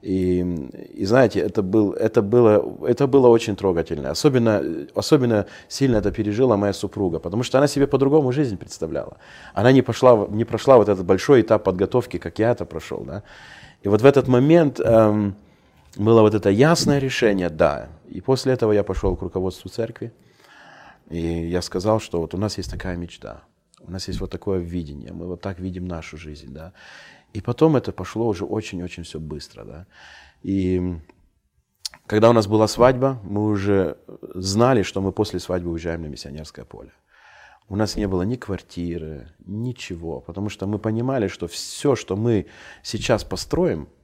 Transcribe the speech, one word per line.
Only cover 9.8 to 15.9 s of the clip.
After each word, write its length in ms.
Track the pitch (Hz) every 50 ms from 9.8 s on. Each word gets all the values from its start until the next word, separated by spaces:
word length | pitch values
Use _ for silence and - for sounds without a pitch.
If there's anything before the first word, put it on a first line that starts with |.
| 123
пошла, 440 | - 120 - - 127 123 110 101 -
не 140 | 101 107 113
прошла 320 | - - 113 - - 135 123
вот 120 | 104 98
этот 160 | 101 92 95
большой 360 | 87 95 92 - - 147 127
этап 220 | 107 - 113 104 -
подготовки, 540 | - 92 90 98 92 - 127 123 - - 87
как 220 | - 87 - -
я 120 | 107 113
это 140 | 120 - 90
прошел, 380 | 80 - 80 - - - - 53
да? 160 | 64 71 98 - - - - - - - - - - - _ _
И 40 | 98
вот 120 | 101 107
в 40 | 110
этот 220 | 139 135 135 123 127
момент, 520 | 127 123 131 147 160 170 165 143 123 -
эм, 560 | - - 113 113 113 107 104 104 104 101 98 - _ _ _ _ _ _ _ _ _ _